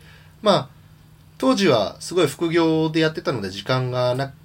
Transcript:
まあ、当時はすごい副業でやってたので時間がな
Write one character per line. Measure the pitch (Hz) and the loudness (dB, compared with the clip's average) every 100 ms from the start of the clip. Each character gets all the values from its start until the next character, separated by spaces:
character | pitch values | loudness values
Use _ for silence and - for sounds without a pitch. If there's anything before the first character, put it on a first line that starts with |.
| - - - - | -20 -20 -20 -2
ま | 214 170 | 2 2
あ、 | 135 - - - - - - - | 0 -14 -20 -20 -20 -20 -20 -4
当 | 262 208 | 0 2
時 | 190 | 2
は | 117 92 - | 2 0 -6
す | - | -4
ご | 170 | 0
い | 151 | 0
副 | - 170 | 0 -2
業 | 170 165 160 160 | 2 2 2 0
で | 160 | 0
や | 156 | -2
っ | |
て | 160 | -2
た | 175 | -6
の | 127 | -4
で | 98 | -6
時 | 98 | -8
間 | 101 131 127 | -4 -2 -2
が | 123 123 | -2 -2
な | 127 135 - | -2 -6 -10